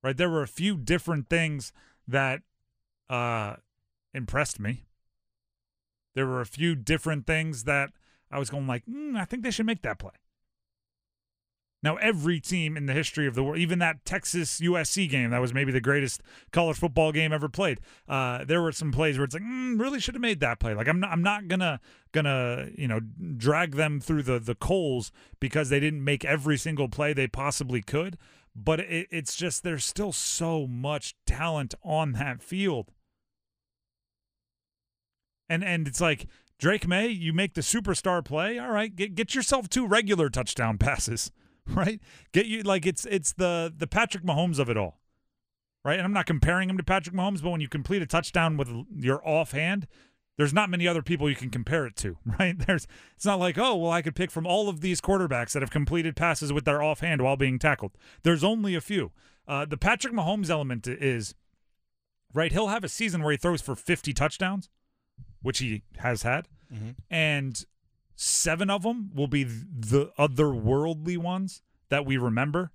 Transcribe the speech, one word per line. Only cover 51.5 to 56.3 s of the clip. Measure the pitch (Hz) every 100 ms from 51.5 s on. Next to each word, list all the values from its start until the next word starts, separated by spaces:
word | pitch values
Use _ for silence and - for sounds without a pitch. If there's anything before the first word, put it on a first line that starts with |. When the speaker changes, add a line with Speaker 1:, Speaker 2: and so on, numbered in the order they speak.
Speaker 1:
compare | 120 113 160
it | 127 -
to, | 104 87
<laughs> | 117 -
right? | 185 175
There's, | 139 175 - - -
it's | _ 202
not | 196
like, | 180 156
"Oh, | 254 202
well, | 165
I | 170
could | 156 147
pick | 180
from | 165 165
all | 185 208
of | 165
these | 180 175
quarterbacks | - 190 175 123 117
that | 147
have | 135
completed | 147 143 170 165 143
passes | 170